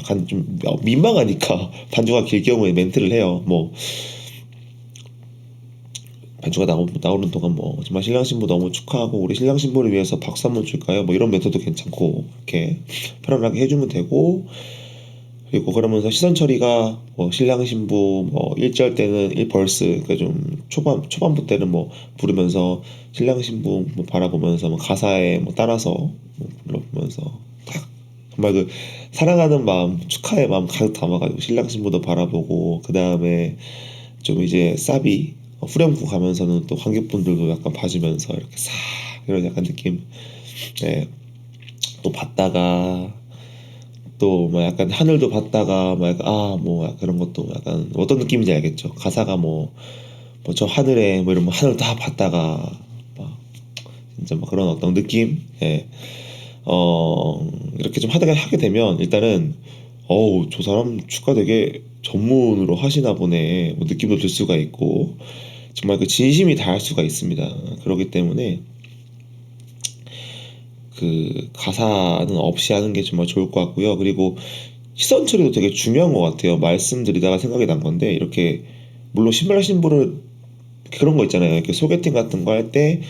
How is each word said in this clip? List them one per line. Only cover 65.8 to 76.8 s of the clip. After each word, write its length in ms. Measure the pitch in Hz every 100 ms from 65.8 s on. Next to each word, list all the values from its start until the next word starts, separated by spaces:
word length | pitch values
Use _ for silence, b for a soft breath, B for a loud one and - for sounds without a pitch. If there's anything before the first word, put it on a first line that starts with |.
| 98 98
그 80 | -
진심이 480 | - 131 156 180 -
닿을 240 | 90 98
수가 240 | - 151
있습니다. 520 | 78 - 87 80 82 - - -
그렇기 260 | 92 92 95
때문에 520 | 87 87 98 113 87 - - - - - - - - - - - - - - - B B B B B B - - -
그 540 | 85 80 78 - -
가사는 840 | - - 98 110 101 87 85 87 90
없이 360 | 78 85 -
하는 200 | 101 107
게 100 | 98
정말 240 | 95 85 87
좋을 240 | 98 92
것 80 | 98 90
같고요. 300 | 92 104 98
그리고 400 | 98 95 92 92 B B B B B -
시선 320 | - 262 302
처리도 240 | 202 139
되게 180 | 117 98
중요한 420 | - 113 127 175
것 80 | 113
같아요. 360 | 82 80 90 82
말씀드리다가 800 | 85 85